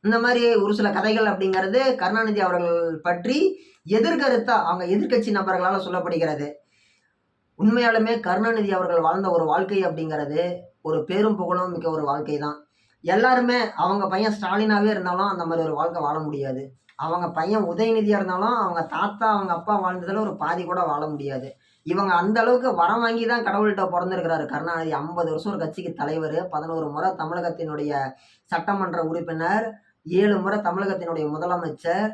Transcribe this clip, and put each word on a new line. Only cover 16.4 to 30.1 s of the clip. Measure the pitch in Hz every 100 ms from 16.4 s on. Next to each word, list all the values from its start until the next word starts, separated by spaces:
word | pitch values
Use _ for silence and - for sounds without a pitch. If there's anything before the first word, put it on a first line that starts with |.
| 135 127 139 _ _ - 156
அவங்க | 175 175 160
பையன் | 170 214 170
உதயநிதியா | 170 226 226 208 202
இருந்தாலும் | 185 185 214 240
அவங்க | 185 170 151
தாத்தா, | 165 208 208 226
அவங்க | 202 190 170
அப்பா | 202 208
வாழ்ந்ததுல | 180 185 175 202 214
ஒரு | -
பாதி | 156 175 175
கூட | 180 165
வாழ | 147 151
முடியாது. | 147 139 131 135 - _ _ 151
இவங்க | 180 196 175
அந்த | 185 220
அளவுக்கு | 233 247 254 185
வரம் | 170 233
வாங்கி | 226 226 226
தான் | 233 226
கடவுள்கிட்ட | 202 208 196 190
பிறந்திருக்கிறாரு | 180 180 180 165 160 147
கருணாநிதி. | 147 170 165 160 147
ஐம்பது | 151 170 165
வருஷம் | 156 208
ஒரு | 160
கட்சிக்கு | 160 190 170 -
தலைவர், | 147 160 156 160 185
பதினோரு | 151 160 165 151 147
முறை | 185 185
தமிழகத்தினுடைய | 156 175 175 170 160 151 147 139 135 - _ _ _
சட்டமன்ற | 165 185 196 180 170 156
உறுப்பினர், | 165 170 160 170 214 233 - _ _ 156